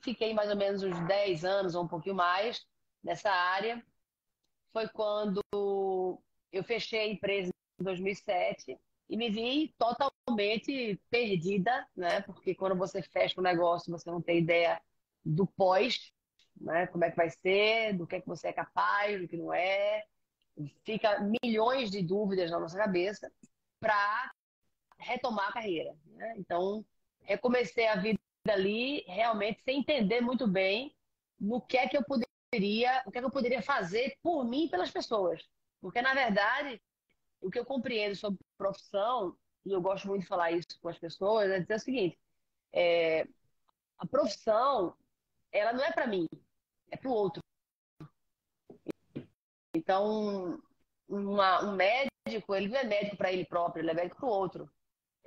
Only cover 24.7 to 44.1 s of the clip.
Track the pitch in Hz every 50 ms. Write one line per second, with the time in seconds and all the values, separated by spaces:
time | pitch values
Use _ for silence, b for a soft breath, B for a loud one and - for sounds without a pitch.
24.7 | _ _ _ _ _ - - - 240 247 - 254 226 202 196 202 208 247 226 214
25.7 | 175 156 139 143 147 - _ 160 - - 196 220 226 220 180 - 180 170 185 196
26.7 | 202 220 208 - _ _ _ _ _ _ _ - 196 202 - 247 240 247 240 -
27.7 | - - 226 220 214 196 180 220 220 - - _ _ _ - - 214 196 190 196
28.7 | 208 226 247 262 285 294 - - 180 190 226 233 226 208 196 214 220 - _ -
29.7 | 262 285 247 - 302 277 220 185 226 247 240 240 262 233 269 214 180 190 190 190
30.7 | 196 220 262 302 - _ _ _ _ _ _ _ _ - 190 202 233 247 - -
31.7 | - 254 262 269 269 285 247 - 277 269 233 - _ _ _ _ - 233 190 202
32.7 | 208 220 240 247 254 262 - 202 190 247 247 269 - 277 226 240 247 247 - -
33.7 | 277 254 202 170 180 226 247 269 - - - 311 349 302 254 233 240 277 320 294
34.7 | - 359 359 285 - 370 311 - 240 214 190 175 165 156 - - _ _ _ _
35.7 | _ _ - 190 - 240 247 262 269 269 262 233 202 202 202 214 247 277 294 285
36.7 | 247 196 _ _ _ _ _ _ _ _ _ _ _ _ - 190 180 240 240 233
37.7 | 269 269 220 262 247 214 208 208 202 175 - 208 196 180 - _ _ - 196 196
38.7 | 196 - - - - 202 196 226 254 247 202 175 165 - _ _ _ _ - 180
39.7 | 196 190 175 190 196 190 196 196 196 202 180 - 202 180 170 165 170 175 165 -
40.7 | - - - 170 170 - - 165 160 - 190 196 220 226 208 196 190 190 170 -
41.7 | 214 220 - - 254 262 196 170 - - _ _ _ _ _ _ _ _ _ _
42.7 | - 175 175 175 170 170 165 165 160 160 - - - _ _ _ _ _ _ _
43.7 | _ _ _ _ _ - - 175